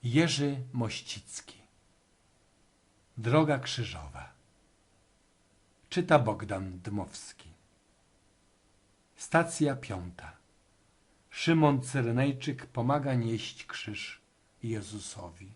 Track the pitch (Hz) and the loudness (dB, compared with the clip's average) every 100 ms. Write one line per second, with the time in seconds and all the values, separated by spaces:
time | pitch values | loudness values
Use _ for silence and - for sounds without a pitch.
0 | 123 127 165 135 143 139 127 123 117 - | 2 4 4 4 0 0 -6 -4 -2 -4
1 | - 104 - - - - - _ _ _ | -10 -14 -12 -16 -16 -20 -20 _ _ _
2 | _ _ _ _ _ _ _ _ _ _ | _ _ _ _ _ _ _ _ _ _
3 | _ - 113 147 156 139 123 - 113 80 | _ -6 2 4 6 2 0 -4 -4 -6
4 | 73 - - - _ _ _ _ _ _ | -12 -14 -16 -20 _ _ _ _ _ _
5 | _ _ _ _ _ _ _ _ _ - | _ _ _ _ _ _ _ _ _ -2
6 | - 156 113 104 104 98 95 92 90 101 | 6 6 6 -2 -4 -6 -6 -8 -6 -6
7 | 90 - - - - - _ _ _ _ | -6 -10 -16 -18 -20 -20 _ _ _ _
8 | _ _ _ _ _ _ _ _ _ _ | _ _ _ _ _ _ _ _ _ _
9 | _ _ - 165 170 - 151 135 - 98 | _ _ 0 2 2 2 0 0 -6 -8
10 | 87 - - - _ _ _ _ _ _ | -8 -12 -18 -20 _ _ _ _ _ _
11 | _ _ _ - - 165 151 139 127 143 | _ _ _ -4 4 8 8 6 0 0
12 | 117 117 135 135 - 135 - - 120 143 | 2 4 2 0 -4 -6 -8 -2 0 2
13 | 139 127 113 113 - - - - - 104 | 2 0 0 -2 -4 -12 -12 -10 -8 -8
14 | - - _ _ _ _ 117 110 95 104 | -10 -12 _ _ _ _ -6 -4 -6 -10
15 | - - 87 85 95 | -10 -12 -14 -14 -20